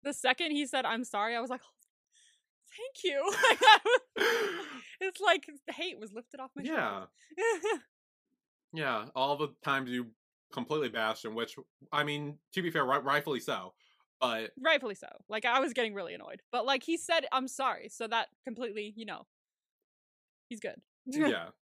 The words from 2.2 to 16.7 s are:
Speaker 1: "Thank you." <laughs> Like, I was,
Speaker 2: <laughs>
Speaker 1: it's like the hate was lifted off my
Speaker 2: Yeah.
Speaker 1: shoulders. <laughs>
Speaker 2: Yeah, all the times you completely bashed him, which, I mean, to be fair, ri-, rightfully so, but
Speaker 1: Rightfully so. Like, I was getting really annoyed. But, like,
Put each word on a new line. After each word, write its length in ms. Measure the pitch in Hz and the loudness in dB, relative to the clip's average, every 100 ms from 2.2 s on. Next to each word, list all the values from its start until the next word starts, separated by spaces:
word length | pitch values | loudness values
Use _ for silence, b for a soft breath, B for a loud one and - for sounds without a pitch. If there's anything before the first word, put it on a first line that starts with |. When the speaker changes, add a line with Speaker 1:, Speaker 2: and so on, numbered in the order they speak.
| b b _ _ - - | b b _ _ -20 -12
Speaker 1:
"Thank 260 | 494 - | -12 -4
you." 180 | 370 277 | -2 0
<laughs> 280 | 339 392 480 | 0 4 4
Like, 100 | - | 8
I 180 | 427 415 415 | 10 10 8
was, 800 | 494 - - 453 466 403 349 311 269 | 2 2 0 2 2 0 -4 -8 -12
Speaker 2:
<laughs> 200 | - - | -16 -6
Speaker 1:
it's 180 | 381 370 | -6 0
like 280 | 381 370 - 285 - | 4 4 0 -16 -12
the 60 | |
hate 260 | 294 349 294 | -6 -6 -8
was 140 | 214 | -12
lifted 260 | 208 240 277 | -14 -14 -16
off 120 | 262 - | -14 -8
my 80 | |
Speaker 2:
Yeah. 420 | 226 311 120 98 95 _ B 311 | -4 0 -2 -4 -10 _ B -2
Speaker 1:
shoulders. 440 | 453 392 381 349 - | 0 0 -2 -4 -6
<laughs> 40 | _ _ _ _ _ _ _ _ | _ _ _ _ _ _ _ _
Speaker 2:
Yeah, 340 | 160 143 113 107 131 | -4 0 0 -2 0
all 200 | 139 143 | 2 2
the 140 | 151 - | -2 -4
times 260 | - 135 127 | -2 0 0
you 220 | 123 120 - _ _ _ | -4 -4 -12 _ _ _
completely 380 | - 120 156 127 | -8 -2 -2 0
bashed 360 | 113 110 110 113 | 0 0 -2 -6
him, 100 | 110 | -6
which, 220 | 113 - - _ - | -6 -8 -20 _ -4
I 120 | 147 | 0
mean, 360 | 147 147 147 147 _ | 0 -2 -6 -12 _
to 80 | - | -4
be 100 | 175 | -2
fair, 140 | 160 131 | 0 2
ri-, 140 | 143 | 2
rightfully 400 | 139 147 147 127 | 2 0 0 -4
so, 360 | - 110 92 _ b b b _ | -2 -4 -6 _ b b b _
but 340 | 240 226 113 - | 0 0 -4 -2
Speaker 1:
Rightfully 380 | 285 302 247 196 | 0 2 0 -10
so. 120 | - - _ | -14 -18 _
Like, 180 | 214 240 | -4 2
I 140 | 254 | 2
was 140 | 277 | 2
getting 200 | 240 226 | 0 -2
really 200 | 196 170 | -2 -8
annoyed. 280 | 175 - - _ | -10 -14 -16 _
But, 140 | 240 | -4
like, 180 | 233 | 0